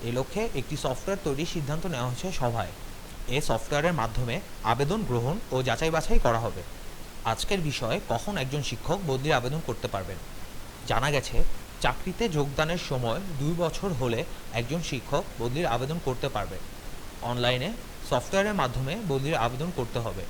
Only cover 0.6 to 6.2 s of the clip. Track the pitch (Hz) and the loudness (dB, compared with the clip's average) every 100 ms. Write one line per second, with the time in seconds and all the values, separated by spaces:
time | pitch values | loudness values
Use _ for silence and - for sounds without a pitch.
0.6 | 127 147 147 127 - 196 165 139 170 175 | -4 -2 -2 -2 -2 -2 -2 -2 -2 -2
1.6 | 135 156 185 139 123 123 185 170 123 113 | -2 -2 -2 -2 -2 -2 -2 0 0 0
2.6 | 92 - - - - - - 127 147 113 | -4 -6 -12 -12 -12 -8 -2 0 2 0
3.6 | - 147 160 165 113 110 120 143 - - | 2 2 2 2 0 0 0 -2 -4 -4
4.6 | 110 120 143 214 170 120 120 196 - 127 | 2 2 4 2 2 2 2 0 0 0
5.6 | 127 113 160 160 156 220 | 2 2 2 2 8 8